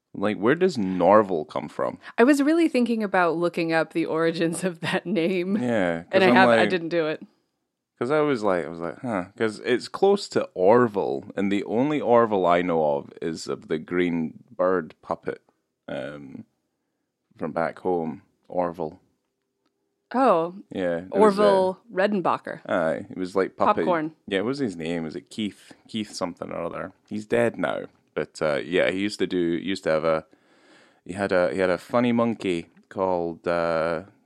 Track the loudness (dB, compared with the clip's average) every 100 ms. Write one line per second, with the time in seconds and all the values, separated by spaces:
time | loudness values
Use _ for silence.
0 | _ -4 -4 0 0 2 0 0 -2 2
1 | 6 6 6 -2 -4 -8 -8 -6 -6 -6
2 | -14 2 4 4 2 2 2 0 0 -2
3 | -2 0 0 0 -2 -2 -2 0 -2 -4
4 | -4 0 -2 0 -2 -2 -6 -6 -4 -4
5 | -2 -2 0 -2 -2 -2 0 0 0 -2
6 | -2 2 6 6 6 6 4 0 -2 -2
7 | -2 -4 -12 _ _ _ _ _ _ _
8 | 0 2 2 2 2 2 0 -6 -8 -8
9 | -6 -6 -6 -4 -4 -2 -2 -2 -2 0
10 | 2 2 0 -4 -4 2 6 6 6 2
11 | -2 -4 -6 -4 0 0 0 -2 0 0
12 | 4 4 4 2 4 4 4 2 2 0
13 | -4 -8 -6 -6 -6 -8 -4 -6 -2 0
14 | 2 0 -4 -8 -20 -2 0 0 -4 -14
15 | -8 -6 -6 -10 _ _ _ _ -12 -10
16 | -8 -12 -16 -16 -18 _ _ _ _ _
17 | _ _ _ _ -8 -4 -4 -4 -2 -2
18 | -2 -8 _ _ _ -4 -4 -4 -8 -10
19 | _ _ _ _ _ _ _ _ _ _
20 | _ 0 4 4 0 -8 -12 -4 -2 -2
21 | -4 4 4 6 4 4 2 -4 _ -2
22 | -2 0 0 -2 -4 -12 -4 -2 0 -2
23 | -6 -8 -4 0 -2 0 0 2 0 0
24 | -2 -10 -4 -2 -2 -2 -4 -4 -6 -4
25 | -6 -10 -12 -6 -6 -6 -20 -20 _ -10
26 | -8 -6 -8 -8 -10 -8 -8 -8 -12 -14
27 | _ -10 -2 0 0 -2 -4 -4 -8 _
28 | _ -6 -6 -4 -2 -2 0 2 2 0
29 | -4 -2 -2 0 0 -2 -4 -4 -2 0
30 | 2 -2 -4 _ _ _ _ _ _ _
31 | -14 -6 0 2 0 0 0 0 0 0
32 | 2 2 0 -2 -4 -4 -6 _ _ -4
33 | -2 0 -4 -6 -2 0 0 0 -2 -4
34 | -8 _